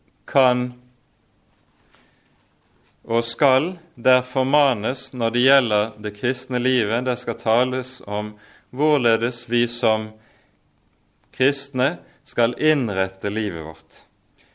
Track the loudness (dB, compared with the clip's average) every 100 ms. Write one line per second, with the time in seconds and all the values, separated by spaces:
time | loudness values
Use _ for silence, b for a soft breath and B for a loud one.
0 | _ _ -2 2 4 2 -4 -8 _ _
1 | _ _ _ _ _ _ _ _ b b
2 | b b b b b _ _ _ _ _
3 | -2 -2 -2 2 4 4 0 -8 -18 -2
4 | 2 2 2 -2 2 4 2 0 -2 -6
5 | -8 -4 -2 2 4 4 4 0 -2 -4
6 | -10 -4 -4 -4 -4 -2 0 0 0 -2
7 | -2 -4 -6 -6 0 2 2 -2 -8 -14
8 | -8 -6 -6 -12 b b b -2 0 2
9 | 2 2 0 -6 -4 0 0 0 0 0
10 | -4 -14 b b b b b _ _ _
11 | _ _ _ 0 0 0 -6 -2 -2 -2
12 | b b -12 0 0 2 0 2 0 0
13 | -2 -4 -4 -2 -4 -4 -8 -12 _ -20
14 | _ _ _ _ b